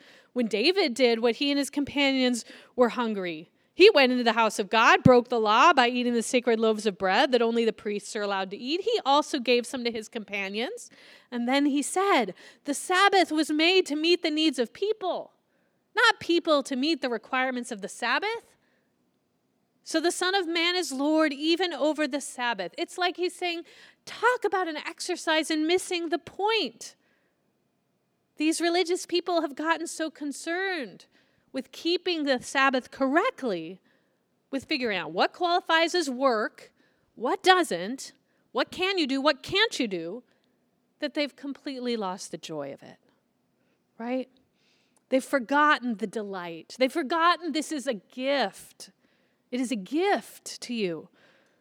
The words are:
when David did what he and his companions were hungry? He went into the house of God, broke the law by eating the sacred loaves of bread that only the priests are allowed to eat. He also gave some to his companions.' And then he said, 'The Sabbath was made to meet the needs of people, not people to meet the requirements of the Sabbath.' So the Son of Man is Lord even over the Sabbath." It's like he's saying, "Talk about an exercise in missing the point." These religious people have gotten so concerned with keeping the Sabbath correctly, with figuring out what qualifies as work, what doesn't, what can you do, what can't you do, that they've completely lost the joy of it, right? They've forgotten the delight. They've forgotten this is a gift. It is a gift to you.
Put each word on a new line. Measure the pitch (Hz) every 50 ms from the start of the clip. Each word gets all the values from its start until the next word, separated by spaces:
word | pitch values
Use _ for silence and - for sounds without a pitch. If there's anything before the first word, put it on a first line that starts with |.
| _ - - - _ _ _
when | 247 240 202
David | - 202 240 320 370 392 359 285
did | 226 - 262 233 233 226
what | 226 240 220
he | - 285 285
and | 285 285
his | 277 -
companions | - 294 277 - - 285 277 269 269 262 254 247 247 226 - - - - - - _
were | - 247 226
hungry? | - 233 240 226 214 196 185 175 165 156 170 _ _ _ _ _ _
He | - 359 453
went | 427 294 269 247
into | 254 247
the | 240 233 220
house | 233 226 214 - -
of | 208 185
God, | 226 220 233 285 359 370
broke | 254 262 247 240 226 -
the | 247 233
law | 220 208 214 240 285 339
by | 339 269 240 240
eating | 254 247 240 247
the | 240 233
sacred | 214 - - 247 233 247 226 220
loaves | 226 220 220 214 202
of | 220 185 -
bread | 196 185 185 226 294 285
that | 247 233
only | 233 233 233 233 233
the | 220
priests | 208 - - 214 208 202 - - -
are | 214
allowed | 208 202 202 190 196 190
to | 208
eat. | - 240 254 311 370
He | - 453 494 415 -
also | 262 277 294 294 - - 285
gave | 226 262 247 240 233
some | - - 254 240
to | 233
his | 220 233 220 -
companions.' | - 233 202 - 202 202 196 190 202 214 240 349 480 480 - - - - - - - - _ _
And | 247 240 240 247
then | 262 285 285
he | 294 262 294
said, | 269 - - 370 392 403 359 277 220 185 175 - - - - _ _
'The | - -
Sabbath | - - - 370 370 403 403 392 381 330 -
was | 311 311 302 -
made | 311 302 320 339 381 381 339
to | - 285
meet | 302 311 339 349 359
the | - 311
needs | 302 311 311 311 254 -
of | 233 220 _
people, | - 392 415 427 - 381 349 285 190 - - _ _ _ _ _ _ _ _ _ _ _ _ _
not | 415 494 466 427 -
people | - - 339 339 - 339 302 285 247
to | - 277
meet | 247 269 320 330 262
the | - 254
requirements | 233 214 - - - 254 254 262 254 247 240 -
of | 233 196
the | 190 196
Sabbath.' | - - 240 226 254 302 349 427 453 453 - _ _ _ _ _ _ _ _ _ _ _ _ _ _ _ _ _ _ _ _ _ _ _ _ _ _ _ _
So | - - 320
the | 294 349
Son | 349 - 359 370 381
of | 403 359
Man | 311 339 339 330 349 359
is | 370 339 254
Lord | 269 262 277 302 311 311 311 302
even | 285 269 302 320 339 330 381 349
over | 330 247 277 311 302 294 302
the | 269 269 277
Sabbath." | - - - - 247 240 233 190 180 170 -
It's | - 339 - - -
like | 349 359 311
he's | - 359 349 -
saying, | - 359 349 339 339 - - - - - - _ _ _
"Talk | - - - 415 480 508 480 -
about | 415 403 381 370 330
an | 302
exercise | 233 - 311 339 - - - 349 311 - 339 311 311 311 -
in | 320 311 311
missing | 311 359 370 - - 370 339 339 311
the | 330 339
point." | - - - - 381 427 453 440 320 - - _ - - - _ _ _ _ _ _ _ _ _ _ _ _ _ _ _ _ _ _ _ _ _ _ _ _ _ _ _ _
These | - 302 311 320 -
religious | 320 349 339 359 370 320 359 339 -
people | - 339 349 349 370 349 330
have | 302 285 262
gotten | - 302 330 330 311 330
so | 320 - - 320 311
concerned | - - 294 294 262 - - 330 330 359 381 392 370 320 247 190 170 175 - _ _ _ _ _ _ _ _ _
with | - 269 254 -
keeping | - - - 330 349 359 - 370 349 320 285
the | 277 262 247
Sabbath | - - - 277 269 269 262 254 - -
correctly, | - - 269 262 277 339 427 539 - - 269 240 190 165 160 165 190 - _ _ _ _ _ _ _ _ _ _ _ _ _ _
with | - 269 -
figuring | - 311 262 254 226 202
out | 175 160 151
what | 160 190 269 349 -
qualifies | - 349 339 349 370 359 - 330 320 339 330 -
as | 359 311 269
work, | 247 247 277 269 233 208 226 - - - - - _ _ _ _ _ _ _ _ _
what | - 208 269 370 -
doesn't, | - 349 370 370 320 - 180 165 180 202 262 262 - - - _ _ _ _ _ _ _
what | - 240 302 -
can | - - 370 381 403
you | 359 311
do, | 240 269 269
what | 262 302 294 -
can't | - - 339 392 440 466 - -
you | 269
do, | 214 190 170 160 170 202 254 - _ _ _ _ _ _ _ _ _ _ _ _ _ _ _
that | 302 277
they've | - 311 294 262 -
completely | - - 285 254 - _ 302 269 254 247 247 233
lost | 220 202 185 180 180 - -
the | - 160
joy | - - 160 151 139 139
of | 131 -
it, | - - - _ _ _ _ _ _ _ _ _ _ _ _ _ _ _ _ _ _ _ _ -
right? | 226 240 254 262 247 - _ _ _ _ _ _ _ _ _ _ _ _ _ _ _ _
They've | 254 262
forgotten | - - - 277 233 - 277 294 302 294 302 240 233 247 226
the | 185 226
delight. | 196 - 233 202 202 196 185 175 170 170 160 - - - -
They've | 254 262
forgotten | - 330 302 233 339 320 330 349 349 320 349 330
this | 254 311 - -
is | 311 285 220
a | 269 233
gift. | 185 - _ - 247 254 269 285 277 226 190 - - - - - _ - - _ _ _ _ _ _ _ _ _ _ _ _
It | - 247
is | 269 226
a | 262
gift | 208 185 - 247 320 370 403 381 240 - - - - _ - - -
to | - -
you. | 247 226 202 175 165 151 - - _ _ _ _ _ _ _ _ _ _